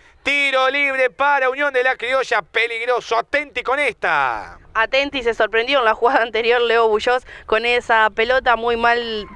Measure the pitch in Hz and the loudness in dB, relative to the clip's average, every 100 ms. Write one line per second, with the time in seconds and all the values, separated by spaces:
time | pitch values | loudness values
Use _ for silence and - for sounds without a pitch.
0 | - _ - 285 277 262 262 277 285 269 | -14 _ -4 -2 0 0 0 0 -2 0
1 | 254 - 277 285 262 262 285 262 254 247 | -2 0 0 2 0 -2 -2 0 0 -2
2 | 233 269 247 220 185 226 233 226 240 240 | -2 -2 0 -2 -2 -2 -2 -2 -2 -2
3 | - 226 233 285 285 247 233 269 277 - | -2 -4 -2 -4 -4 -6 -2 -2 -2 -2
4 | 185 151 135 110 87 87 - 214 226 269 | 0 0 0 -2 -8 -18 -8 -4 0 0
5 | 277 277 233 220 214 226 240 277 226 220 | -2 -2 -2 0 0 0 0 2 2 2
6 | 240 269 233 220 233 240 233 233 226 214 | 2 2 0 0 0 2 2 2 2 2
7 | 247 247 - - - 220 233 240 220 226 | 0 -2 -4 -14 -2 -2 0 -2 2 2
8 | 214 208 226 262 247 226 233 233 233 240 | 2 0 0 2 2 2 0 0 2 0
9 | 233 220 196 | -2 -6 -10